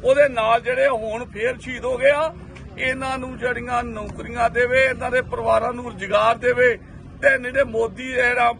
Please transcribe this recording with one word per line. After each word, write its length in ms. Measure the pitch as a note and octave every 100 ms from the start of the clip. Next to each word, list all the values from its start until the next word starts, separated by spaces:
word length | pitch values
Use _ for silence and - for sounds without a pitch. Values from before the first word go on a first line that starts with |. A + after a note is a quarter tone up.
ਉਹਦੇ 240 | - C#4 C#4+
ਨਾਲ 320 | A#3+ A3 A#3
ਜਿਹੜੇ 260 | A#3 B3 C#4
ਹੁਣ 360 | A#3 A3 A3+ B3
ਫੇਰ 300 | G3+ A#3 B3
ਸ਼ਹੀਦ 260 | B3+ B3
ਹੋ 120 | A#3+ B3
ਗਏ 140 | C4+
ਆ। 220 | D4 D#4+ - - - - -
ਇਹਨਾਂ 400 | C4 C4 C4 C4
ਨੂੰ 200 | B3+ B3
ਜਿਹੜੀਆਂ 460 | A#3+ A#3+ A#3+ A#3+
ਨੌਕਰੀਆਂ 680 | A#3+ G#3+ G#3 - A3+ A#3+ A#3
ਦੇਵੇ, 340 | A#3 B3 C4
ਇਹਨਾਂ 280 | C4 A#3+ B3
ਦੇ 100 | B3
ਪਰਿਵਾਰਾਂ 500 | B3+ A#3+ A3 A3 A#3
ਨੂੰ 120 | A#3+
ਰੁਜ਼ਗਾਰ 520 | B3 F#3 F#3+ G#3 A3 A3+
ਦੇਵੇ। 380 | B3 B3 B3 G#3 - - - -
ਤੇ 160 | C#4 C4+
ਜਿਹੜੇ 260 | B3 C4
ਮੋਦੀ 460 | B3+ A3+ A3+ F#3+ C4
ਜਿਹੜਾ 380 | B3+ B3 B3 A#3+